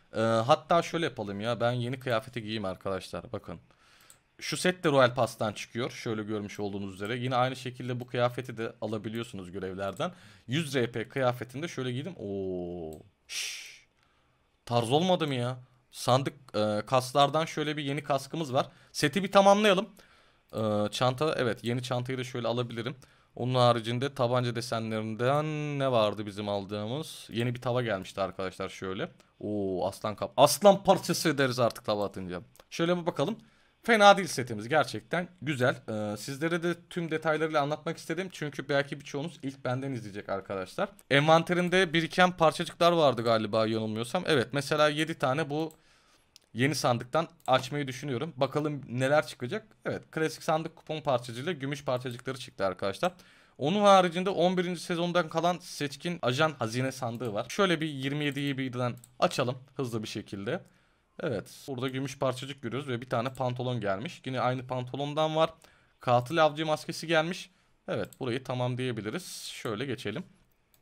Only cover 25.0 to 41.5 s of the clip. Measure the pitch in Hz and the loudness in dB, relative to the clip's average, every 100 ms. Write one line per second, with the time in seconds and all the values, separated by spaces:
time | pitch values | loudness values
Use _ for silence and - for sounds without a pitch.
25 | 110 110 123 147 156 151 147 143 135 117 | -4 -2 0 2 0 -4 -4 -2 2 4
26 | 107 104 104 98 101 101 95 104 107 139 | 4 0 -6 -6 -4 -4 -4 -6 -4 -6
27 | 156 - - 110 123 123 127 120 117 95 | -8 -14 -6 -2 -2 -2 -2 0 0 -2
28 | 92 - 95 92 92 - 92 - 95 98 | -4 -4 -4 -2 -6 -6 -8 -8 -6 -6
29 | 165 - _ - 104 104 95 90 87 - | -8 -10 _ -10 -4 -2 -2 0 -2 -2
30 | 110 101 98 - 147 - 202 190 190 185 | -6 -4 -2 6 6 8 6 8 6 4
31 | - - 170 143 135 127 113 - - 104 | 2 0 0 2 2 2 0 0 -2 -2
32 | 98 95 92 87 - - _ - 170 180 | -2 -6 -8 -8 -10 -20 _ -2 0 0
33 | 170 - 143 - - _ _ _ - 220 | -2 -2 -2 -4 -14 _ _ _ 2 10
34 | 202 196 165 - 120 104 113 151 - 107 | 10 10 4 -2 -4 -6 0 2 2 -4
35 | - 165 180 - 131 127 123 127 - 107 | -4 -4 -4 -6 -4 2 2 2 -4 -4
36 | 107 104 - 135 160 175 170 170 - 180 | -4 -6 -8 -4 -2 0 -2 -4 -6 -6
37 | 165 156 160 151 160 156 143 151 170 160 | -4 -2 0 0 2 2 0 -2 -6 -6
38 | - 160 185 - 147 147 135 139 139 143 | -6 -6 -6 -6 -8 -6 0 0 0 -6
39 | - 143 139 - 135 135 127 127 139 123 | -8 -6 -6 -8 -10 -6 -4 -4 -4 -6
40 | 104 98 - 98 - 98 92 - 202 - | -8 -10 -6 -6 -4 -6 -6 -6 -6 -8
41 | - 139 156 165 170 | 0 4 6 4 4